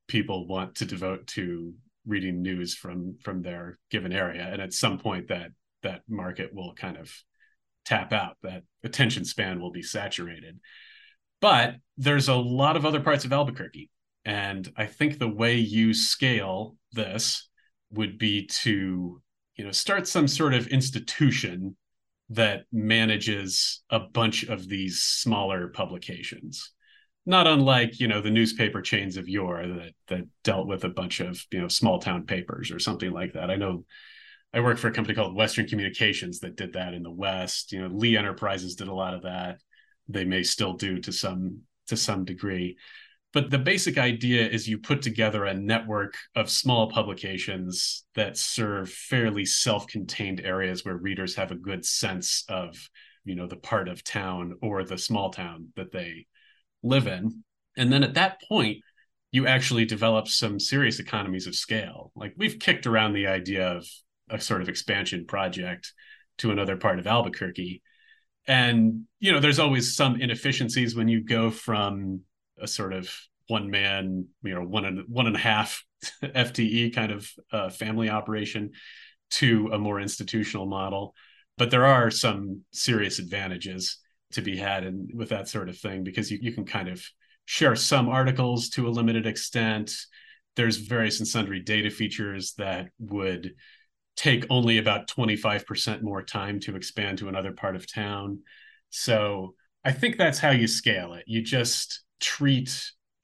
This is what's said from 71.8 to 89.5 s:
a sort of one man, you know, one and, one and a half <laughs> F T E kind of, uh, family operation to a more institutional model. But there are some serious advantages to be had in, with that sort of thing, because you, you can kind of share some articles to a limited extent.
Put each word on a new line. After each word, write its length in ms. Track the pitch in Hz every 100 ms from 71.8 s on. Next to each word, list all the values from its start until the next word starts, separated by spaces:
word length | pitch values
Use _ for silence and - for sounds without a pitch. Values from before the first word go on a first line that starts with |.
| 101 101 101 95 - _ _ -
a 100 | 104
sort 240 | - 95
of 200 | 95 90 - - _ -
one 200 | 110 101
man, 600 | 101 98 98 92 92 90 _
you 100 | 98
know, 80 | 90
one 220 | 90 104
and, 200 | 98 92 113
one 180 | 120 117
and 80 |
a 60 | 104
half 420 | 117 107 104 - - _
<laughs> 180 | - -
F 300 | - 131 123
T 320 | - 113 113
E 60 | 117
kind 200 | 120 107
of, 180 | 101 98 - -
uh, 180 | 110 95
family 400 | - 107 110 110
operation 640 | 107 104 107 104 107 104 - - - - _ -
to 380 | - 127 110 110
a 60 | 107
more 220 | 104 101
institutional 640 | 101 - 98 110 104 104 95
model. 480 | 95 98 98 101 _ - _ _ -
But 120 | 120
there 140 | 127
are 260 | 135 131 117
some 520 | - 117 101 101 95 -
serious 460 | - - 110 98 95
advantages 800 | 90 98 95 90 98 92 92 - _ _ _
to 80 | 104
be 160 | 98 95
had 280 | 101 98
in, 240 | 92 95 92
with 140 | 120 110
that 180 | 104 95
sort 200 | 107 90
of 80 | 90
thing, 280 | 104 95
because 260 | 92 92 104
you, 80 | 104
you 120 | 117
can 120 | 117
kind 240 | 95 104 90
of 160 | 90 - _ _ _
share 320 | - - 151 113
some 320 | - 139 123
articles 640 | 131 131 131 123 120 -
to 160 | - 120
a 40 |
limited 360 | 117 113 113 110
extent. 680 | - -